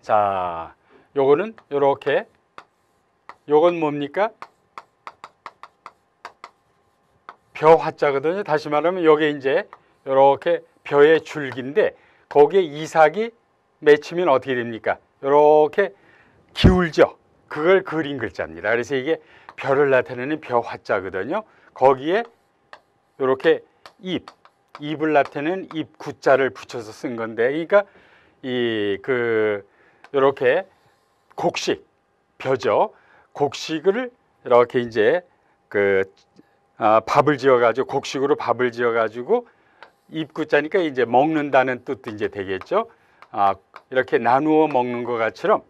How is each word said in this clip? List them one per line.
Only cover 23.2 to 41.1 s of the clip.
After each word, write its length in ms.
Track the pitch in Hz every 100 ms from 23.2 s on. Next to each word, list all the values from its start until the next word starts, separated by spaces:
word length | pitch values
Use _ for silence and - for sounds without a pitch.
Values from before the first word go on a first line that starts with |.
| 131 131 165 147 - _ - _
잎, 260 | 185 165 - _ _ _ _ -
잎을 340 | 147 151 156
나타내는 560 | 147 139 147 147 190 170 160
잎 240 | 147 _
구자를 500 | - 127 - 135 131
붙여서 420 | 127 - 127 107
쓴 240 | 107 151 117
건데, 280 | 113 113 117
그러니까 320 | 151 160 196 202 _ _ _ _ _
이 560 | 131 123 120 110 101 95
그 680 | 113 127 120 113 107 104 - _ _ _ -
요렇게 520 | 143 135 135 123 156 196 _ _ _ _ _ _ -
곡식, 520 | 170 - - - _ _ _ _ _ _
벼죠. 560 | 127 135 113 107 208 _ _ _ _
곡식을 800 | - 139 - - 160 165 202 254 _ _ _ 117
이렇게 340 | 120 120 131
이제 460 | 120 113 107 170 - _ _ _ _
그, 340 | 107 101 98 95 _ _ _ _ _ _ _
아, 220 | 113 110
밥을 380 | - - 139 143
지어가지고, 500 | 131 123 120 113 127
곡식으로 480 | 139 131 139 139 143
밥을 360 | - 117 123
지어가지고, 760 | 117 120 117 110 113 123 240 240 _ _ _ - _ _
잎구자니까 680 | 156 151 - 156 147 151 196
이제 260 | 165 131
먹는다는 800 | 117